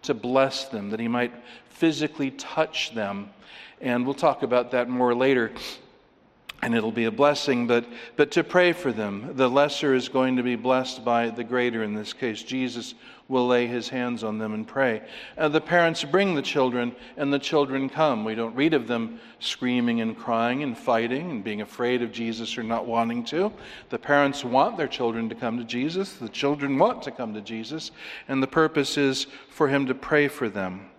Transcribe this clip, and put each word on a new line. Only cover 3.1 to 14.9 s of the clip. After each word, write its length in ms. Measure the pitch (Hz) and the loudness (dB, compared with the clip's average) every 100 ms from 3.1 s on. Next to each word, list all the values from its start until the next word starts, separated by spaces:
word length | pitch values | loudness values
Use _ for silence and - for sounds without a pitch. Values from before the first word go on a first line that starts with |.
| 101 101 - - - - - | -4 -10 -16 -20 -20 -20 -10
And 220 | 131 120 | -2 0
we'll 120 | 123 139 | 0 2
talk 260 | 160 131 | 2 2
about 300 | 131 123 123 | 2 2 2
that 180 | 127 123 | 0 0
more 240 | 127 123 | 2 2
later, 380 | 120 131 131 113 - - - - _ _ _ _ _ _ - | 4 4 4 0 -4 -12 -14 -20 _ _ _ _ _ _ -8
and 100 | 123 | 0
it'll 180 | 117 110 | 2 2
be 140 | 113 113 | 0 -2
a 60 | |
blessing, 560 | 107 143 143 - 123 120 | 4 4 4 2 0 4
but, 180 | 120 117 - - - | 2 2 -14 -16 2
but 160 | 147 | 4
to 120 | - | 4
pray 300 | 165 180 180 | 4 4 4
for 180 | 170 143 | 4 -2
them. 420 | 110 104 101 117 135 | -2 -4 -4 -8 2
The 140 | 131 | 4
lesser 440 | 131 147 - 151 | 6 4 2 2
is 160 | 131 123 | 2 2
going 280 | 135 131 127 | 0 2 2
to 60 | |
be 120 | 123 120 | 0 0
blessed 500 | 120 127 127 - 120 | 2 2 0 -6 0
by 240 | 117 117 | 2 2
the 140 | 110 | -4
greater 400 | 113 123 123 113 | -2 0 0 0
in 100 | 107 | -4
this 200 | 107 104 | -4 -8
case. 280 | - 123 107 | -6 -4 -6
Jesus 540 | - 131 127 117 110 - - - _ | -6 -2 -2 -4 -10 -14 -20 -20 _
will 200 | 131 123 | 0 4
lay 180 | 123 120 | 4 2
his 220 | 123 110 | -2 -4
hands 380 | 131 123 120 110 | -4 -4 -4 -4
on 120 | 107 | -4
them 160 | 110 | -4
and 140 | 107 110 | -6 -6
pray. 340 | 139 135 | 0 0